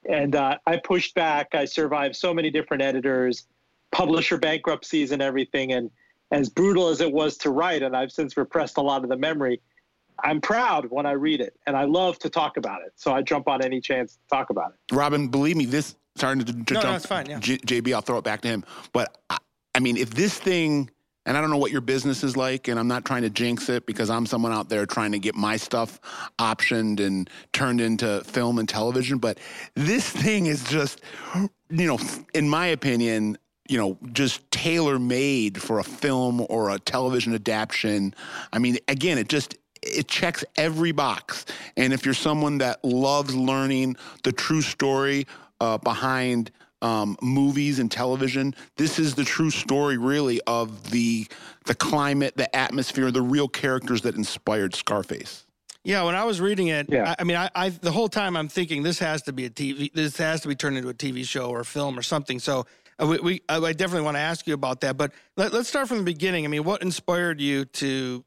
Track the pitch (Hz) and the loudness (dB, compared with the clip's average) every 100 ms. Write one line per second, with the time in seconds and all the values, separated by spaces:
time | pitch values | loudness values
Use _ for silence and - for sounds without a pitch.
0 | - 151 143 147 135 143 - 170 - 180 | 0 0 2 2 2 0 0 0 2 0
1 | - - 160 147 143 156 139 - 151 147 | 2 0 2 0 0 -2 0 0 0 2
2 | 139 120 180 170 156 151 147 143 135 131 | -2 -2 -2 0 0 0 -2 0 0 0
3 | 131 131 127 120 - _ _ _ _ - | 0 2 2 0 -8 _ _ _ _ 0
4 | 180 165 156 165 160 160 170 147 - 160 | 2 2 2 2 2 0 0 -2 -2 0
5 | 139 143 139 135 131 143 131 127 117 _ | 0 0 0 0 -2 -2 0 -2 -2 _
6 | _ _ _ 143 127 - 190 185 175 156 | _ _ _ 0 0 2 4 4 4 4
7 | 165 143 156 - 151 135 175 160 135 127 | 2 2 0 0 0 2 2 2 0 0
8 | 131 - 147 - 135 170 143 - 139 139 | -2 -2 -4 -2 0 0 0 0 2 2
9 | 127 127 151 156 135 120 _ _ _ _ | 0 0 0 0 0 -2 _ _ _ _
10 | _ - - 156 - 220 240 165 127 127 | _ -4 -2 0 0 2 2 0 0 -2
11 | 143 139 147 147 113 _ - 139 143 165 | 0 0 0 0 -2 _ -2 0 2 4
12 | 185 170 156 - 151 - 113 98 85 _ | 2 0 -4 0 0 -2 -6 -8 -12 _
13 | - 135 127 147 135 - 131 131 - 131 | 0 0 2 0 2 0 0 -2 -2 -2
14 | 123 - _ 139 127 104 82 - - 127 | -2 -8 _ -2 0 -4 -4 -10 -2 2
15 | 143 143 139 139 143 165 127 139 156 - | 2 2 0 2 2 2 2 0 -2 -10
16 | _ - 131 135 117 120 110 - 208 185 | _ -2 0 0 -2 -4 -2 0 0 -2
17 | - 190 139 147 - 131 117 120 117 120 | -2 -4 -4 -6 -2 -2 0 0 2 -2
18 | - 120 104 107 120 113 - - - - | 0 -2 -2 -4 -2 -4 -6 -16 -4 -2
19 | 113 _ _ 87 _ _ _ 131 127 120 | -2 _ _ -8 _ _ _ 0 2 2
20 | 117 110 202 - - 180 160 147 131 _ | 0 2 0 2 0 2 2 2 0 _
21 | _ _ - 135 156 147 135 139 123 135 | _ _ -2 0 2 2 2 0 0 0
22 | 131 131 139 127 131 131 - 117 117 123 | 0 0 -2 0 0 0 -2 0 2 0
23 | 117 127 113 104 120 117 - 123 - 110 | 0 0 0 0 0 0 0 -2 -2 -4
24 | 107 113 117 120 117 110 104 110 101 - | 0 0 0 0 0 0 0 0 0 0
25 | 107 104 98 107 104 110 - 120 113 - | 0 0 -2 0 0 0 -2 -2 -2 -6
26 | - - - - 117 110 - 120 110 104 | -16 -12 -12 -2 -2 2 0 2 0 2
27 | 101 95 90 - - - 135 120 117 110 | 0 0 -4 -10 -6 -2 2 2 2 2
28 | 117 101 - - 120 120 107 110 113 127 | 0 -2 -2 0 0 0 0 0 0 0
29 | 127 135 113 98 - - - - 147 233 | 0 0 0 -4 -10 -16 -12 -2 0 0
30 | - - 170 214 170 147 120 151 139 - | -2 0 2 2 2 0 0 0 0 -4
31 | - - - 180 196 _ _ 165 175 123 | -18 -16 -8 -2 -2 _ _ 0 2 2
32 | - - - 160 147 151 175 156 139 120 | -2 -8 -4 0 2 2 2 0 2 2
33 | 117 110 107 104 _ _ _ 131 101 95 | 2 2 0 -2 _ _ _ 0 0 -2
34 | 123 117 139 - _ - 170 165 156 135 | -6 0 0 0 _ -4 0 2 2 2
35 | 123 123 139 135 107 98 - 110 95 - | 2 2 2 2 0 -2 -2 0 0 -2
36 | 147 131 127 120 120 113 107 98 - 131 | 0 2 2 0 0 0 0 0 -2 -2
37 | 127 127 113 113 107 107 110 - 110 104 | 0 0 0 0 0 -2 -2 -2 0 0
38 | 98 - - - - 113 123 120 - 139 | 0 -4 -14 -12 -6 0 2 0 0 0
39 | 165 143 107 147 - - _ - - - | 2 0 0 -2 -2 -10 _ -14 -6 -4
40 | 147 - 175 170 - - 156 160 165 151 | -2 -2 -2 -2 -6 0 0 2 0 2
41 | 139 95 - - - - - - 131 131 | 0 -2 -6 -12 -10 -14 -10 0 2 2
42 | 135 127 160 151 147 147 127 - 135 123 | 0 0 2 2 2 2 0 0 0 2
43 | 135 143 143 131 127 135 135 135 131 123 | 2 2 0 0 0 2 2 2 0 -2
44 | - - 135 123 - 156 147 - 139 135 | -10 -4 -2 -2 0 2 0 0 2 2
45 | 139 139 139 - - _ 117 110 - 110 | 2 0 -2 -10 -20 _ 0 0 0 0
46 | 131 131 127 120 113 _ - _ 117 113 | 0 0 2 0 -2 _ -20 _ 0 0
47 | 104 98 127 135 139 139 143 135 117 113 | 0 -2 0 4 4 2 0 2 0 0
48 | 127 131 131 131 135 135 - - 151 151 | 0 0 0 0 -2 -4 -14 -2 0 2
49 | 156 135 135 - 160 - - 135 147 127 | 0 0 -2 2 2 0 0 2 2 2
50 | 123 143 139 113 - 117 113 107 101 117 | 2 2 2 0 0 -2 -2 -6 -2 2
51 | 117 113 110 - - - - 117 - 151 | 2 2 -2 -12 -20 -16 -4 -2 2 2
52 | 143 143 139 - 131 131 131 135 127 - | 2 2 0 0 0 2 0 0 -2 2
53 | 131 123 123 143 139 - 143 131 - 120 | 2 2 2 2 2 0 0 0 0 0
54 | 120 110 101 - - 107 95 - - 104 | 0 -2 -4 -4 -2 0 0 -2 -2 -2
55 | 92 - - - - _ _ - - 196 | -2 -8 -10 -18 -20 _ _ -12 -2 0
56 | 170 175 226 190 190 208 175 156 147 143 | 2 0 0 0 0 2 0 0 0 0
57 | 98 - 170 170 180 - 190 170 175 165 | 2 0 0 0 0 0 -2 0 -2 0
58 | 220 - 196 170 151 196 175 151 147 175 | 0 0 -2 -2 -2 -2 -2 0 -2 0
59 | 165 156 - 131 127 117 139 139 143 - | -2 -2 -4 -6 -8 -6 -6 -4 -6 -2
60 | 151 139 160 160 151 139 151 135 127 120 | -4 0 -2 0 -2 -2 -2 -2 -4 -6
61 | 123 127 127 135 123 120 120 147 143 127 | -6 -4 -6 -4 -4 -4 -6 -4 -4 -4
62 | 120 156 139 127 - 139 123 _ _ _ | -2 -2 -2 -6 -2 -2 -2 _ _ _
63 | 156 165 170 185 - 160 165 156 185 175 | 2 2 2 -2 -2 0 0 0 0 0
64 | 151 143 156 165 - 147 135 127 139 135 | 0 0 -2 -4 -2 -2 -2 -2 -2 -2
65 | 147 - _ - 202 226 233 294 262 240 | -4 -4 _ -2 0 0 0 -2 0 0
66 | 180 160 185 175 151 151 151 202 185 165 | -2 -2 0 0 -2 -2 0 -2 -2 -4
67 | - 175 175 156 143 139 135 - 139 135 | -2 0 0 0 0 0 -2 -4 -2 -2
68 | 127 123 | -4 -8